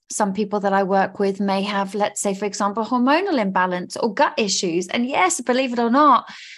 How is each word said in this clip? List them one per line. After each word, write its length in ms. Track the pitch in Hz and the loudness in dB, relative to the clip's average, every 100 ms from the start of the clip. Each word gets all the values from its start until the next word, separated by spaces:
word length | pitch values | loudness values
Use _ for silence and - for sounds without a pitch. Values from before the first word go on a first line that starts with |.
| - | -12
Some 240 | - 208 | -2 -2
people 260 | 190 202 208 | 0 -2 0
that 120 | 196 | 2
I 100 | 196 | 2
work 360 | 190 196 185 190 | 2 2 0 0
with 200 | 196 196 | -2 0
may 240 | 196 196 | 0 0
have, 320 | 202 202 196 208 | -2 -2 -4 -2
let's 240 | 202 - | -2 -2
say, 140 | 208 | -4
for 120 | 190 208 | -2 -4
example, 400 | - 202 202 214 | -2 -4 -2 -2
hormonal 540 | 247 247 311 403 285 | 0 2 2 2 0
imbalance 560 | 196 190 185 180 - - | 0 0 0 -2 -6 -4
or 180 | 233 | -4
gut 200 | 190 302 - | 0 0 0
issues. 500 | 208 190 185 165 180 | -2 -2 0 -2 -2
And 180 | 240 247 | -4 -2
yes, 340 | 294 370 359 | 0 0 0
believe 320 | 254 247 269 | -2 0 0
it 80 | 240 | 0
or 100 | 233 | 2
not, 400 | 262 294 233 - - - | 6 6 6 2 -16 -18